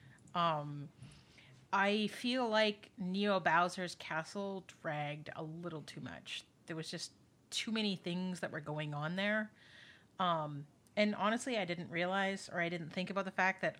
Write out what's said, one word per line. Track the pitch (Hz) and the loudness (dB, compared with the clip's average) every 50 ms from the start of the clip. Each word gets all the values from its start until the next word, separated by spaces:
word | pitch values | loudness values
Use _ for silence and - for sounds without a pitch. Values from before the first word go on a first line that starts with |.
| - - - - - - - | -20 -20 -20 -20 -16 -4 0
Um, | 175 170 170 160 151 147 147 143 143 143 151 - - - - - - - - - - - - - - - - | 2 4 4 4 2 0 -4 -6 -8 -8 -10 -14 -16 -20 -20 -20 -20 -20 -20 -20 -20 -20 -20 -20 -20 -6 0
I | - 196 196 202 208 220 214 202 | 2 4 4 6 4 4 2 0
feel | - - - 240 247 262 247 226 | -2 -2 -2 0 2 2 2 4
like | 214 214 220 208 208 - - - - - | 4 6 6 4 4 0 -6 -16 -10 -6
Neo | 185 180 185 196 202 208 196 190 | -4 -2 0 2 4 4 4 4
Bowser's | 165 180 160 170 175 180 - 196 180 170 - - | 6 6 6 6 6 4 2 -2 -4 -6 -6 -8
Castle | - - 160 160 156 - - 208 196 196 196 190 180 - - - | -8 -4 -4 -4 -4 -4 -6 -6 -4 -4 -6 -6 -8 -12 -14 -8
dragged | - 165 147 147 147 143 151 156 151 - - | -4 -4 -2 -2 -2 -4 -6 -8 -10 -10 -10
a | 160 160 | -8 -8
little | 156 160 170 170 170 160 151 - | -8 -8 -8 -8 -6 -8 -8 -10
too | - - - | -10 -10 -10
much. | - - 82 67 - - - - - - _ _ _ | -10 -10 -10 -12 -12 -10 -10 -10 -12 -14 _ _ _
There | - 165 | -8 -8
was | 160 156 - | -6 -6 -6
just | - 165 - - - _ _ _ _ _ _ _ | -8 -8 -8 -10 -12 _ _ _ _ _ _ _
too | - - - 233 | -6 -4 -2 -2
many | 220 220 214 202 190 - | 0 0 0 0 0 -2
things | - 180 175 180 185 185 180 170 | -2 -2 -2 0 0 -2 -2 -4
that | - - | -4 -4
were | - 156 | -4 -6
going | 147 151 151 151 151 151 147 | -6 -4 -4 -4 -2 -2 -2
on | 143 147 160 175 | -2 -2 -2 0
there. | 190 202 208 214 214 214 214 - - - - - - - - - - - _ _ - | 0 2 2 2 2 0 -2 -6 -14 -20 -20 -20 -20 -20 -20 -20 -20 -20 _ _ 0
Um, | 190 175 165 160 151 151 147 143 147 - - _ _ - - 208 | 2 2 4 2 0 -2 -4 -8 -10 -12 -16 _ _ -4 0 2
and | 214 214 208 | 2 2 2
honestly, | - 190 208 226 233 - 269 247 214 | 2 2 2 2 0 0 -2 0 0
I | 185 | 0
didn't | 170 175 170 180 - | 0 -2 -4 -4 -4
realize, | 156 170 175 180 190 196 190 190 196 190 - - | -2 0 0 2 2 2 2 2 0 -2 -6 -6
or | - 180 | -2 0
I | 170 170 | 0 0
didn't | 180 170 165 151 | 0 -2 -6 -6
think | - 190 180 - | -4 -4 -4 -2
about | 190 196 190 | -2 -2 -2
the | 190 | 0
fact | - - 185 185 190 - | 0 2 2 2 2 2
that | - 160 - - | 0 -2 -2 -2